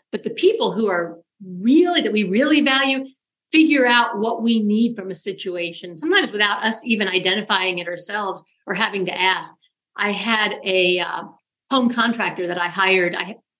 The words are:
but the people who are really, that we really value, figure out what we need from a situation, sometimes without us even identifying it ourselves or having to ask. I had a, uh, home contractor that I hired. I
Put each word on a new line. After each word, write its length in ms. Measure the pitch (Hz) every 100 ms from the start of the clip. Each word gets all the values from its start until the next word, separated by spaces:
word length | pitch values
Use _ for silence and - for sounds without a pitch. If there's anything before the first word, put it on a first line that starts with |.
| _
but 120 | 208
the 80 | 220
people 420 | 233 359 - 226
who 160 | 180 214
are 300 | 180 170 - _ -
really, 560 | 190 180 208 302 349 339
that 120 | 220
we 120 | 208
really 360 | 196 202 285 302
value, 440 | 285 269 269 269 269 - _ _ _
figure 320 | 320 320 294
out 340 | 247 240 240 208
what 240 | 220 -
we 180 | 226 226
need 360 | 208 208 233 233
from 140 | 190
a 40 |
situation, 840 | 185 - 196 190 175 175 170 180 170
sometimes 340 | 311 392 247
without 320 | 202 208 202
us 180 | 220 226
even 240 | - 220 196
identifying 680 | 185 185 196 208 202 185 180
it 100 | 170
ourselves 540 | 175 175 208 202 180 - _ -
or 80 |
having 300 | 190 214 196 180
to 140 | -
ask. 320 | 185 185 170 - _ _ _ -
I 140 | 208
had 440 | 196 208 220 208 202
a, 360 | 202 185 180 180
uh, 240 | 170 170 - - _ _ -
home 200 | 269 240
contractor 560 | 240 233 233 185 - 180
that 140 | 175
I 80 | 175
hired. 460 | 170 190 190 180
I 220 | 185 180 220 _ _